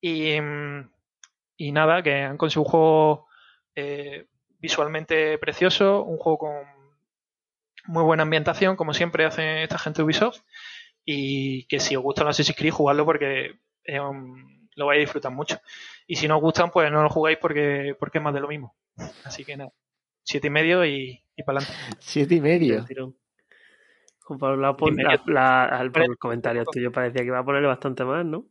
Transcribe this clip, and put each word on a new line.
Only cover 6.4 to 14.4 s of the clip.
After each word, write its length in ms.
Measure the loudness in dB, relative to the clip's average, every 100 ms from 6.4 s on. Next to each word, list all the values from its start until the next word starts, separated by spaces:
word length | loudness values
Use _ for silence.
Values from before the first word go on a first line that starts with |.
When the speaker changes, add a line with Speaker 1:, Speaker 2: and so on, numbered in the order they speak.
| -2 -8 -14 _ _ _ _ _ _ _ _ _ _ -20 -4
Speaker 1:
muy 180 | 2
buena 180 | 4 4
ambientación, 540 | 4 2 0 2 2 2
como 160 | -2
siempre 320 | 0 -2 2
hace 380 | 2 2 -4 -2
esta 160 | -4 -6
gente 200 | -6 0
de 20 |
Ubisoft, 360 | 0 2 0 -2 _ -20 -20 -20 -20 _ -8
y 580 | -4 -2 -2 -2 -6 -4
que 120 | -4
si 160 | 0 -2
os 60 |
gusta 180 | -2 0
el 80 | 0
Assassin's 260 | 2 0 0
Creed, 120 | -2
jugadlo 360 | 2 2 4 2
porque 540 | 2 0 -4 -6 -12 _ _
es 160 | -10 -8
un, 680 | -8 -10 -14 -20